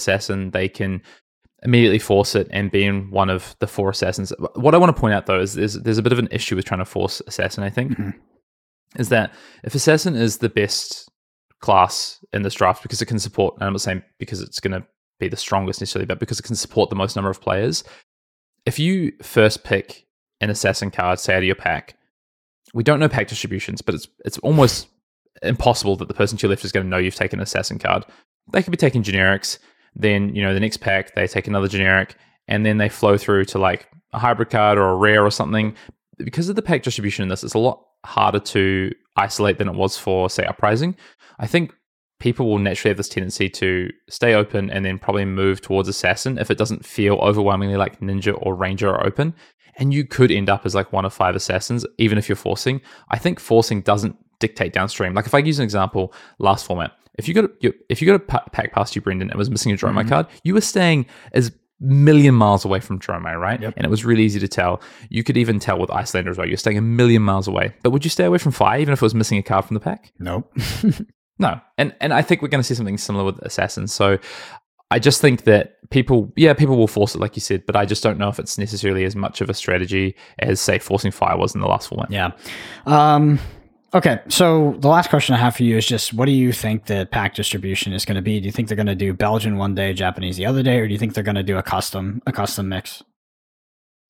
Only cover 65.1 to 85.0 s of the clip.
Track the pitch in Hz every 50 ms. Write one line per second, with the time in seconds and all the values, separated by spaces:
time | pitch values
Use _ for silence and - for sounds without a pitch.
65.1 | - 110 117 - - 120 120 113 110 101 - - 98 87 90 - 85 - - -
66.1 | - 92 90 90 90 92 90 92 95 95 - 110 107 104 110 113 117 117 123 120
67.1 | 117 113 107 101 98 98 95 101 95 92 95 101 - _ - 123 127 143 147 160
68.1 | - - 180 175 175 175 - 151 127 - 107 98 107 135 156 143 143 127 - 110
69.1 | 110 113 110 - 117 101 98 - 92 95 98 - 110 107 - 82 - - - _
70.1 | _ - 90 87 87 - - - _ - - - - - - 220 143 - 214 -
71.1 | _ _ _ _ _ - - 127 - 123 - _ _ - 143 - - _ - 151
72.1 | 151 127 147 - 180 - - 139 147 139 120 - 131 117 117 98 98 101 - -
73.1 | 101 101 98 95 95 - - - - - 92 98 - - 101 101 - - 101 98
74.1 | 98 95 - - - - - - - - _ _ _ _ _ _ - 120 110 143
75.1 | 135 - - 147 123 117 - 120 107 104 - - - _ - _ - 135 123 -
76.1 | 135 117 101 101 - - 160 160 143 131 151 139 135 120 110 107 - 107 104 104
77.1 | - - - 101 - - - - 104 92 - - 104 104 101 98 104 - - 113
78.1 | 104 - 101 101 101 - - - - - 104 104 107 98 104 101 95 95 95 95
79.1 | 107 104 98 - - - 98 95 98 - - - 92 90 92 90 98 95 95 95
80.1 | - - - - _ - - - 101 95 - - 95 95 - - 98 101 - 98
81.1 | - - - 92 90 87 92 95 - 101 98 95 95 - - - - - - -
82.1 | 101 101 92 87 - - - - - - - - - - - 139 147 151 147 151
83.1 | 151 147 151 151 147 139 - - - - - _ _ _ _ _ - 185 175 160
84.1 | 123 107 - - - - 185 170 165 160 151 147 127 - 139 139 156 170